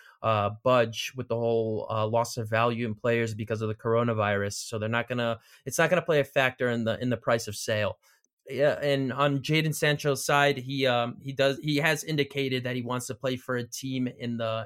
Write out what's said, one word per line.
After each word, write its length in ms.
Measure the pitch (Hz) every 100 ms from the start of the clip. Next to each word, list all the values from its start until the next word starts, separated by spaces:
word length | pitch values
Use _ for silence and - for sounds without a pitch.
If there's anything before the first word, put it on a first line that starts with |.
| - _
uh, 260 | 113 107 101 107
budge 500 | 127 127 113 113 - 127
with 120 | 120
the 80 | 117
whole, 500 | 117 117 110 110 -
uh, 160 | 110 110
loss 300 | 117 117 -
of 120 | 107
value 380 | 110 120 117 120
in 80 | 104
players 400 | 123 117 113 107
because 260 | 107 110
of 60 | 110
the 80 | 107
coronavirus. 920 | 117 113 120 110 104 101 101 - -
So 120 | 113
they're 100 | 107
not 180 | 117 117
gonna, 300 | 123 117 117 _ - -
it's 100 | 143
not 140 | 160
gonna 100 | 175
play 180 | 170 151
a 40 |
factor 460 | 131 143 131 - 123
in 160 | 120 113
the, 140 | 110
in 120 | 123
the 60 | 117
price 300 | - 117 -
of 80 | 104
sale. 440 | - 107 101 - _ _ _ _ -
Yeah, 280 | 131 143 110
and 320 | 143 139 131
on 280 | 131 143 139
Jadon 340 | 127 156 156 -
Sancho's 500 | 151 147 151 135 -
side, 320 | 143 143 139
he, 300 | 127 139 131
um, 300 | 120 120 -
he 120 | 135
does, 260 | 135 139 135
he 160 | 151 143
has 260 | 160 151
indicated 600 | - 151 143 143 135 127
that 120 | 123 127
he 60 |
wants 240 | 117 123 -
to 80 |
play 220 | 120 135 127
for 220 | - 123
a 60 |
team 440 | 120 - 131 131 123
in 300 | - 120 117
the, 280 | 113 113